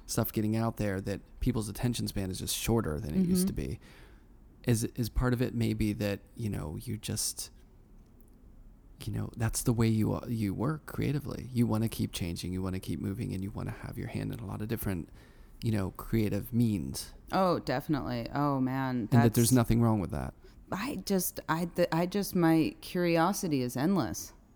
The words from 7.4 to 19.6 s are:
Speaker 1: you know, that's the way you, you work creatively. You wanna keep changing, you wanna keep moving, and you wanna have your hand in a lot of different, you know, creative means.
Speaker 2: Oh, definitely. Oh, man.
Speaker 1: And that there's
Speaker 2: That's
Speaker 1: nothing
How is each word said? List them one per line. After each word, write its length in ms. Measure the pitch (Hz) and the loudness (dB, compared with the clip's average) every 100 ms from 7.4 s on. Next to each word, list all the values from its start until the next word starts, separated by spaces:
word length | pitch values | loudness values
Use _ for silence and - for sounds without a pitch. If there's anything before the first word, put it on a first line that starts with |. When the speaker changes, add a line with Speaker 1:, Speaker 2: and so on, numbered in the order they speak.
| - - - - - - - - - - - - - - - - | -10 -14 -20 -20 -20 -20 -20 -20 -20 -20 -20 -20 -20 -20 -20 -14
Speaker 1:
you 80 | - | -8
know, 180 | 107 104 - | -6 -6 -2
that's 260 | 113 - | -2 0
the 100 | 127 | 0
way 140 | 113 113 | 2 4
you, 320 | 110 104 95 - | 4 2 0 -2
you 240 | 113 104 | -2 -2
work 320 | 92 123 156 - | 0 -2 -4 -6
creatively. 640 | - 110 147 - - 120 | -4 -2 -2 -4 -8 -4
You 140 | 123 117 | 0 2
wanna 220 | 110 113 | 2 0
keep 240 | - 107 | 0 -4
changing, 400 | - 87 85 87 | -2 -4 -4 -4
you 80 | 92 | -4
wanna 180 | 92 92 | -2 -4
keep 220 | - 78 | -4 -4
moving, 320 | 101 104 101 | -4 -4 -4
and 100 | 95 | -4
you 80 | 98 | -6
wanna 240 | 101 95 110 | -6 -8 -8
have 160 | - - | -10 -8
your 100 | 110 | -6
hand 240 | 104 104 | -4 -4
in 60 | 101 | -6
a 60 | 95 | -8
lot 160 | 104 | -8
of 80 | 107 | -4
different, 400 | 113 107 90 - - - - - - | -4 -2 -4 -6 -14 -20 -20 -20 -6
you 100 | 120 | -2
know, 200 | 107 92 | 0 -2
creative 640 | - - 110 104 101 - | -6 -2 0 0 -2 -2
means. 600 | 113 117 101 67 - - - - | 2 2 2 -2 -6 -10 -14 -4
Speaker 2:
Oh, 260 | 185 185 139 | 0 2 2
definitely. 680 | - 131 - 147 - 120 117 | 0 -2 0 -2 -2 -4 -4
Oh, 280 | 139 143 139 | -2 0 2
man. 480 | 131 135 131 123 104 | 0 0 -2 -2 4
Speaker 1:
And 120 | 120 | 6
that 100 | 117 | 6
there's 160 | 120 117 | 6 6
Speaker 2:
That's 20 | |
Speaker 1:
nothing 300 | 127 | 6